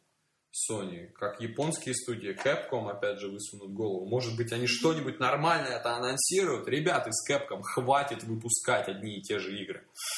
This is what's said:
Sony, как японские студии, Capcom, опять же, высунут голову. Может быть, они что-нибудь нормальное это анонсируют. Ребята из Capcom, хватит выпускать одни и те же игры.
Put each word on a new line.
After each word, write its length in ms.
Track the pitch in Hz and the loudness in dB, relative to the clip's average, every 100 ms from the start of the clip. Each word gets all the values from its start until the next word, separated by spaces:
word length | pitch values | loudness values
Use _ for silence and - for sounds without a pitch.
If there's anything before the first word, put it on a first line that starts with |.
| _ _ _ _ _ | _ _ _ _ _
Sony, 580 | - - 107 92 87 85 | -4 -2 -2 -4 -8 -12
как 300 | - 101 - | -6 -6 -4
японские 520 | 113 113 156 160 127 | -6 -2 -2 -2 -4
студии, 360 | 123 - 107 101 | -4 -4 -6 -4
Capcom, 540 | 95 135 156 - 123 104 | -2 0 0 0 -2 -2
опять 320 | 101 101 98 | -2 -2 -2
же, 80 | 98 | -6
высунут 460 | 101 - 101 98 | -8 -10 -12 -10
голову. 320 | 101 107 92 98 | -4 -2 -2 0
Может 280 | 123 117 113 | 0 0 0
быть, 120 | 113 | 0
они 160 | 117 123 | 2 2
что-нибудь 540 | - 160 156 131 117 | 4 4 4 0 0
нормальное 560 | 127 147 165 160 131 117 | 2 4 4 4 2 -2
это 160 | 120 | -2
анонсируют. 720 | 117 127 139 - 185 180 117 - | 0 0 2 2 4 4 2 0
Ребята 420 | 147 165 143 110 | 2 4 2 2
из 200 | - - | -2 2
Capcom, 300 | 143 - 98 | 0 0 -6
хватит 600 | - - 123 139 139 120 | -4 0 4 4 4 -2
выпускать 640 | 113 113 117 - - 113 98 | -4 -4 0 0 4 2 2
одни 300 | 95 107 101 | -4 -6 -6
и 20 | |
те 160 | - 101 | -2 -2
же 160 | 92 101 | -2 -6
игры. 260 | 95 - - - - | -6 -8 -10 -8 -6